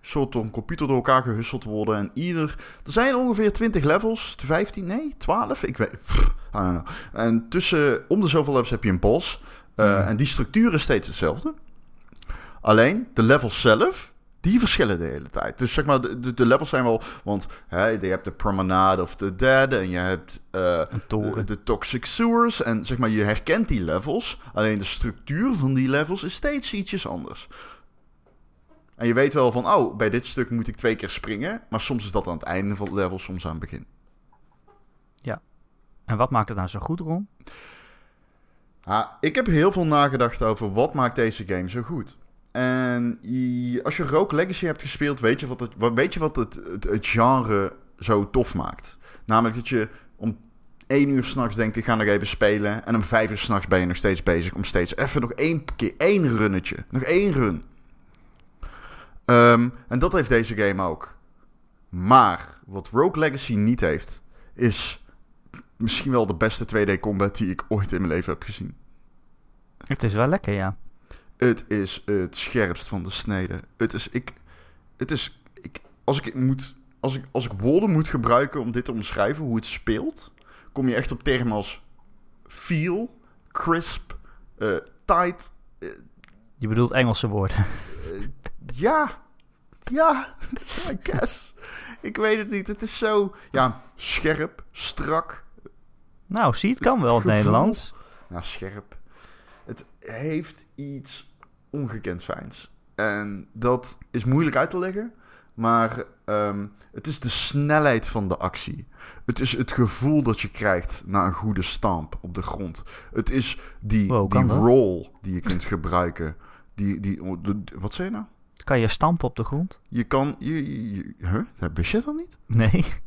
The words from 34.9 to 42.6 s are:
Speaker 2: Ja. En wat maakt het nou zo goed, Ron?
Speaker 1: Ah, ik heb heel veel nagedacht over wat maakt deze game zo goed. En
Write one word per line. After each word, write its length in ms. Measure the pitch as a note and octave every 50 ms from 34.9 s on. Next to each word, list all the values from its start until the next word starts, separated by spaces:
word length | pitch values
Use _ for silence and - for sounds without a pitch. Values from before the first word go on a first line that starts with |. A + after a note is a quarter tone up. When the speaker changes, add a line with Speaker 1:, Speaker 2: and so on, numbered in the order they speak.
| _ _ _ _ _
Speaker 2:
Ja. 260 | - - B2+ - - _ _ _ _ _ _ _ _ _ _ - - _
En 120 | - A#2
wat 140 | G#2 A#2+ A2
maakt 180 | C3 A2+ G#2+ -
het 80 | A#2
nou 120 | G2+ F#2 F2+
zo 100 | - G2+
goed, 200 | F#2+ - D#3+ F3
Ron? 280 | E3+ D#3 D#3+ F3+ G#3 - _ _ - - - - - - - - - - - _ _ _ _ _ _ _ _ _ _ _ _ _ _ _ _ _
Speaker 1:
Ah, 240 | _ - G2 A2 - - - -
ik 140 | - D#3 D#3
heb 120 | B3+ B3+
heel 260 | A3+ E3+ D3 D#3+ G3
veel 140 | F#3+ F#3 F3
nagedacht 560 | D#3 D3+ D3 C#3+ C#3+ C3 B2+ A#2+ A#2 - -
over 300 | B2 A2 A2 - A#2 G#2
wat 220 | F#2+ G#2+ C3 - -
maakt 220 | D3 B2+ A#2+ A#2
deze 280 | - A#2 A2+ G#2+ - G#2+
game 220 | F#2 G2 F2+ F2+ F#2
zo 140 | G2 B2
goed. 340 | A#2 - F3 D3 G2+ - - - - - _ _ _ _
En 680 | _ A#2+